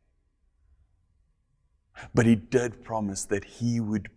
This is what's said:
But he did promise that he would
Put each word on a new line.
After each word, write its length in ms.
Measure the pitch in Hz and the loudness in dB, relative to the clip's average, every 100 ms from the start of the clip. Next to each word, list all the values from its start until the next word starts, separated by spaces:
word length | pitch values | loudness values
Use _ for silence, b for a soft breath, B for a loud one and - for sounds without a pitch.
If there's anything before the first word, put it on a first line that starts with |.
| _ _ _ _ _ _ _ _ _ _ _ _ _ _ _ _ _ _ _ B B | _ _ _ _ _ _ _ _ _ _ _ _ _ _ _ _ _ _ _ B B
But 120 | - 117 | 2 6
he 100 | 113 | 4
did 480 | - 127 120 107 | 2 0 0 -6
promise 420 | - 113 101 98 - | -8 -4 -4 -6 -4
that 180 | 101 | -4
he 360 | - - 117 117 | -4 -6 -2 -2
would 300 | 107 107 101 | -2 -4 -6